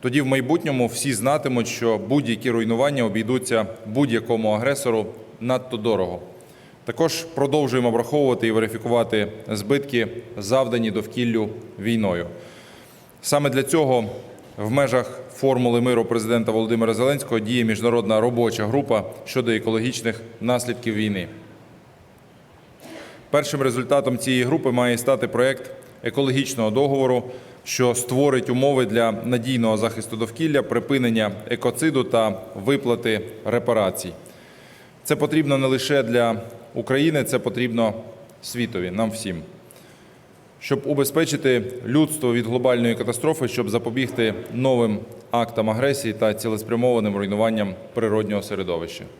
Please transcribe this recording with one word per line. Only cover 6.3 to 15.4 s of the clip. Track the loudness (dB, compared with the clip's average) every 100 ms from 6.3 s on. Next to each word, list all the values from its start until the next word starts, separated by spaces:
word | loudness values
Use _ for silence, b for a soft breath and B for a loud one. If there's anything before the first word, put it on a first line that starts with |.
| -20 B B B B -12
Також | 0 0 0
продовжуємо | -6 -2 0 2 2 2 2
обраховувати | 2 0 2 2 2 2
і |
верифікувати | 2 0 -2 0 2 2 0 -2 -6 -8
збитки, | -6 0 0 0 -2 -2 -6 -14 -12
завдані | 0 0 2 0 0
довкіллю | -2 -4 -2 0 0 -2 -6 -14 -6
війною. | -2 0 0 0 -4 -10 B B B B B B B -14
Саме | 0 2 2
для | 0
цього | 0 2 4 2 0 -8 -14 -20 -20 -8
в | -2
межах | 0 2 2 0 -8 -16
формули | 0